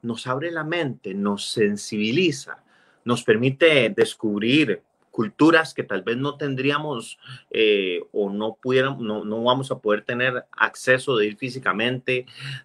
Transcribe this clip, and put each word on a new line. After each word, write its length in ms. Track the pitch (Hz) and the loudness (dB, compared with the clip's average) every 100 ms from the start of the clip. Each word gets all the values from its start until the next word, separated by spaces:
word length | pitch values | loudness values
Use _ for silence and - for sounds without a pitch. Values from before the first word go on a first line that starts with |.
nos 260 | 117 113 127 | -8 -6 -4
abre 240 | 131 170 | -4 -4
la 120 | 165 | -6
mente, 500 | 151 175 147 120 101 | -4 -2 -2 -4 -8
nos 360 | 98 101 101 - | -4 -2 -2 -4
sensibiliza, 1120 | - 104 104 - 107 107 139 175 135 - - _ _ _ _ | 0 0 0 -6 -4 -2 2 0 0 -8 -18 _ _ _ _
nos 200 | - 123 | -2 0
permite 680 | - 110 131 135 165 147 110 | 2 2 2 4 6 6 4
descubrir 920 | 101 110 - 110 104 113 143 135 92 _ _ _ | 2 0 0 -4 -2 2 4 2 0 _ _ _
culturas 640 | - 107 - 151 160 160 | -4 -4 4 6 6 4
que 100 | - | -4
tal 200 | - 98 | -6 -4
vez 120 | 92 120 | -2 -4
no 220 | 143 139 | -4 -6
tendríamos, 840 | 147 131 135 147 151 123 110 - - 127 - | -6 -2 -2 -2 -4 -8 -10 -18 -20 -20 -6
eh, 520 | - 110 101 92 87 - | 2 4 4 0 -4 -4
o 180 | 107 101 | -4 -4
no 260 | 101 110 - | -2 -6 -6
pudiéramos, 400 | 127 131 135 139 | 0 2 0 -2
no, 240 | 113 107 104 | -6 -6 -6
no 180 | 110 | -2
vamos 280 | 120 131 135 | 2 2 0
a 80 | 123 | -4
poder 240 | 107 104 | 0 0
tener 420 | - 123 127 123 - | 0 -2 -2 -2 -6
acceso 680 | - 110 - - 131 131 117 | -2 -2 0 2 2 2 0
de 80 | 107 | 0
ir 120 | 104 | -2
físicamente, 880 | 127 127 104 95 120 127 127 127 127 - 135 135 | -10 -6 -4 -2 -2 -2 -4 -4 -6 -12 -14 -14